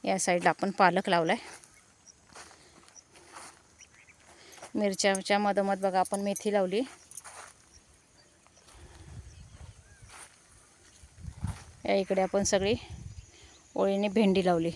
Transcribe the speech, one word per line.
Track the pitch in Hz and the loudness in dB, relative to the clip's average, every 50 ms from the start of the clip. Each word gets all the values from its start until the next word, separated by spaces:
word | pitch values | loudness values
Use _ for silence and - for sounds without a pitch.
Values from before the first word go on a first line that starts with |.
| - | 0
या | 190 190 185 | 0 0 0
साईडला | - - 180 175 175 185 | 2 2 2 4 4 2
आपण | 160 - - 196 | 2 2 -2 -4
पालक | 190 - 202 180 170 170 - - | 2 4 4 6 6 4 2 2
लावलाय. | 185 170 165 160 202 240 - - - - - - - - _ _ _ _ _ - - _ _ _ - - - - - - - - - - - - - - _ _ _ - - - - - - - - - _ _ - _ - - - - - - - _ - - - - - - - - - - - | 2 2 4 2 0 -2 -4 -16 -20 -20 -20 -20 -20 -20 _ _ _ _ _ -20 -20 _ _ _ -20 -20 -20 -20 -20 -20 -20 -20 -20 -20 -20 -20 -20 -20 _ _ _ -20 -20 -20 -20 -20 -20 -20 -20 -20 _ _ -20 _ -20 -20 -20 -20 -20 -20 -20 _ -20 -20 -20 -20 -20 -20 -20 -20 -20 -8 -6
मिरच्याच्या | 226 208 202 190 - - 202 196 196 190 - 202 202 | -2 -2 -2 -2 0 0 0 0 0 0 0 0 2
मधोमध | 208 202 196 202 196 196 196 190 | 2 2 2 2 0 0 -2 0
बघा | 196 196 180 190 | -2 0 2 2
आपण | 180 - - 196 | 0 0 -2 -4
मेथी | 202 202 202 - - 214 | -2 -4 -4 -4 -4 0
लावली. | 202 208 190 185 185 214 262 - - - - - - - - - - - - - - _ - _ - - _ _ - _ _ _ _ - _ _ _ _ _ - _ - _ - - - - - - - - - - - - - - - - - - - - - - - - - - - - - - - - - - _ - - - - - - _ _ - - - - - - - - - - - - - - - - - - - - - | 0 2 0 2 0 -2 -4 -4 -10 -20 -20 -20 -20 -20 -20 -18 -20 -20 -20 -20 -20 _ -20 _ -20 -20 _ _ -20 _ _ _ _ -20 _ _ _ _ _ -20 _ -20 _ -20 -20 -20 -20 -20 -20 -20 -20 -18 -18 -18 -18 -20 -20 -20 -20 -20 -20 -20 -20 -20 -20 -20 -20 -20 -20 -20 -20 -20 -20 -20 -20 -20 -20 _ -20 -20 -20 -20 -20 -20 _ _ -20 -20 -20 -20 -20 -20 -20 -14 -14 -14 -12 -10 -10 -10 -10 -10 -16 -20 -20 -10 -2
या | - 196 | 0 0
इकडे | 196 190 - 196 190 | 0 2 0 0 0
आपण | 190 185 - 202 202 | 0 0 0 0 0
सगळी | - - 196 190 202 240 240 - - - - - - - - - - - - - - - - - - _ | 2 2 2 2 0 -2 -2 -4 -14 -16 -16 -16 -16 -16 -18 -20 -20 -20 -20 -20 -20 -20 -20 -20 -10 _
ओळीने | - 190 196 196 196 202 208 | -2 0 0 0 0 -2 0
भेंडी | 190 226 220 196 190 190 185 | 2 4 4 6 4 4 4
लावली. | 180 175 170 165 170 170 | 4 2 2 2 -2 -4